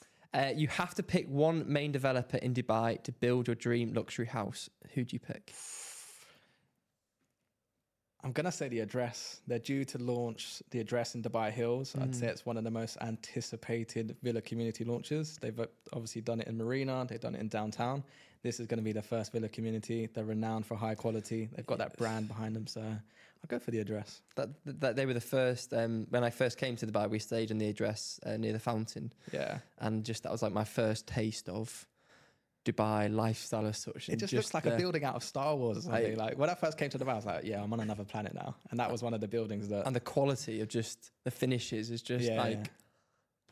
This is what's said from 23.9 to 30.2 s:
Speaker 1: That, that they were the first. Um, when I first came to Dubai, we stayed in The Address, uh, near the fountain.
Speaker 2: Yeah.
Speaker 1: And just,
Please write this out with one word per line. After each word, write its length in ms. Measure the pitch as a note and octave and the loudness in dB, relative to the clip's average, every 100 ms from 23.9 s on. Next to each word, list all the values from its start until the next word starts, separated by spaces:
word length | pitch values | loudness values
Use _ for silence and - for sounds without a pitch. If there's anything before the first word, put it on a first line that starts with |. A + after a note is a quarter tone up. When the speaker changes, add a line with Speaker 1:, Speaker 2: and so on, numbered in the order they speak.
| G#2+ G2+ - - - | -2 -4 -12 -10 -4
Speaker 1:
That, 140 | C#3 C#3+ D3 C#3 | -4 -6 -10 0
that 140 | C3+ A#2 | 2 4
they 120 | C3+ | 2
were 80 | A#2+ | 2
the 40 | |
first. 540 | A#2 C3+ B2+ B2 - | 2 4 4 2 0
Um, 320 | A#2 A#2 A2+ G#2+ | 2 2 2 2
when 120 | B2 | 4
I 60 | A#2+ | 4
first 300 | - B2+ - | 4 2 2
came 160 | C3 A#2 | -2 -2
to 100 | A2 | 0
Dubai, 240 | G#2+ G#2+ | 2 2
we 80 | G#2+ | 0
stayed 320 | - A2+ A2 | 0 0 2
in 80 | G#2+ | 2
The 120 | G#2+ | 0
Address, 500 | G#2 G#2+ G#2+ - - | 2 0 -2 -6 -6
uh, 140 | - A2 | -4 0
near 160 | A2 | 0
the 60 | A2 | 0
fountain. 540 | A#2+ A2 A2+ - A#2+ - - | 0 0 -2 -6 -8 -10 -6
Speaker 2:
Yeah. 280 | - C#2 - - - | -2 -2 -4 -8 -4
Speaker 1:
And 260 | A2+ A2 G#2+ | -2 0 -2
just, 160 | A2 | -4